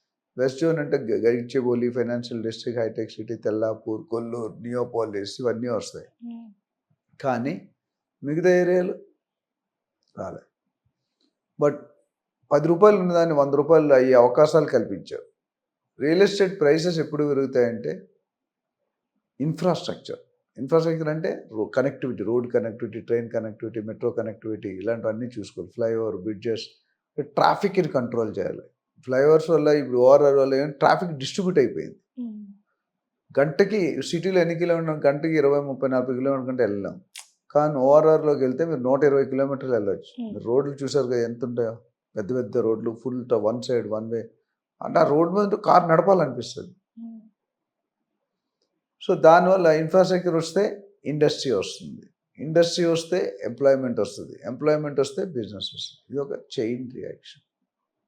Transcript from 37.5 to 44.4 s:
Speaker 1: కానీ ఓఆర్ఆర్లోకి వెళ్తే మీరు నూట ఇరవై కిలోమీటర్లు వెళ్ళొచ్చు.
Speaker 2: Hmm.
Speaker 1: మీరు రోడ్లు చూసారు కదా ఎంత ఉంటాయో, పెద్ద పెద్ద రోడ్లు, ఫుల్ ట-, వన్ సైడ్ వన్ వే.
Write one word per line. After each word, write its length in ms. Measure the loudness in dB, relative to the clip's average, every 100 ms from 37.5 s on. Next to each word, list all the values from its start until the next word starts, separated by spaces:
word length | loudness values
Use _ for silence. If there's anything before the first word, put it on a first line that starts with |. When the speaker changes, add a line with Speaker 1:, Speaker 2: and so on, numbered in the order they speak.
Speaker 1:
కానీ 200 | 0 0
ఓఆర్ఆర్లోకి 640 | 2 4 6 6 4 2 0
వెళ్తే 240 | 0 0
మీరు 160 | -4 -2
నూట 240 | 0 2
ఇరవై 200 | 4 4
కిలోమీటర్లు 480 | 0 -2 -2 -4 -2
వెళ్ళొచ్చు. 520 | -2 -2 -6 -8 -14
Speaker 2:
Hmm. 100 | -12
Speaker 1:
మీరు 100 | -10
రోడ్లు 320 | -2 0 0 -4
చూసారు 220 | -4 -2 -2
కదా 100 | -2
ఎంత 280 | -4 -6
ఉంటాయో, 340 | -6 -4 -6 -8 _ _ _ -8
పెద్ద 200 | -4 -4
పెద్ద 220 | -2 -2
రోడ్లు, 400 | 0 -2 -4 -8
ఫుల్ 240 | -8 -8 -2
ట-, 60 |
వన్ 280 | 0 0 -2
సైడ్ 260 | -2 -4 -4
వన్ 220 | -6 -6
వే. 200 | -8 -10 _